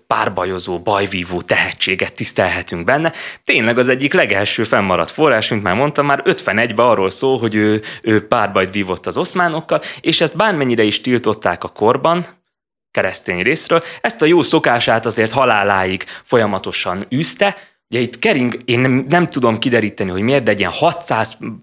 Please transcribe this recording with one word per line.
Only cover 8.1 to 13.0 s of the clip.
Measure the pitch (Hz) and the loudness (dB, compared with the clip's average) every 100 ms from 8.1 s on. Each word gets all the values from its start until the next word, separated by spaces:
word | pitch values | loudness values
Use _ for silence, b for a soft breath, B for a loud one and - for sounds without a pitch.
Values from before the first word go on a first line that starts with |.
| 107 104 | 0 2
párbajt | 120 101 98 95 | 0 2 0 -2
vívott | 101 95 87 - | -2 -4 -4 -4
az | 92 | -4
oszmánokkal, | 175 185 175 156 - 160 B B | -2 0 0 -2 -2 -4 B B
és | - 165 | -2 2
ezt | 165 160 | 2 2
bármennyire | 220 170 131 117 | 0 2 0 2
is | 107 104 | 2 0
tiltották | - 120 113 104 98 87 | 0 0 0 -2 -2 -2
a | - | -6
korban, | - 107 131 151 170 175 - _ _ _ _ _ | 0 0 2 2 0 -4 -14 _ _ _ _ _
keresztény | - | -4